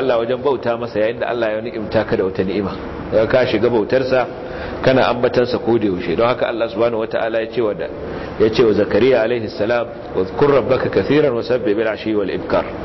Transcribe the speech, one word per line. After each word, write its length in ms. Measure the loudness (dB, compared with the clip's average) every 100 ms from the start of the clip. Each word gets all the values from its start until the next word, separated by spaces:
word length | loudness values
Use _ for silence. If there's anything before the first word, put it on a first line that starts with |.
Allah 160 | 2 0
wajen 240 | 0 0
bauta 320 | 0 0 -2 -4
masa 220 | -4 0
yayin 200 | 0 0
da 100 | -4
Allah 240 | -2 -2 -2
ya 60 |
ni'imta 420 | -6 -8 -2 -2 0
ka 100 | 0
da 60 | 0
wata 160 | -2
ni'ima. 320 | -2 -2 -4 -6 -10 -10 -2
Daga 140 | 0 2
ka 180 | 2 2
shiga 220 | 2 2
bautarsa, 580 | 2 2 0 2 0 0 -6 -12 -10 -10 -2
kana 240 | 2 4 2
ambatansa 500 | 2 2 2 2 0
ko 140 | 2 2
da 60 | 2
yaushe. 280 | -2 -2 0
Don 100 | 2
haka 200 | 2 -2
Allah 160 | -2 -4
subhanahu 380 | 0 0 0 -2
wata'ala 320 | -2 -2 -2 -2
ya 0 |
ce 80 | 0
wa 120 | 0
da, 140 | -2 -6 -8 -10 -10 -8 2
ya 100 | 2
ce 100 | 4
wa 100 | 4
Zakariya 480 | 4 2 4 4 4
alaihi 240 | 2 0 -4
salam, 380 | -4 0 0 -2 -8 -6 -4
"Wadhkur 360 | -4 2 4
rabbaka 380 | 4 2 0 2
kathiran 420 | 0 2 2 2
wa 80 | 0
sabbih 320 | -2 0 0 0
bil 120 | 0
ashi 240 | -2 -2 -2
wal 120 | -2
ibkar." 360 | -4 -2 -2 -2 -8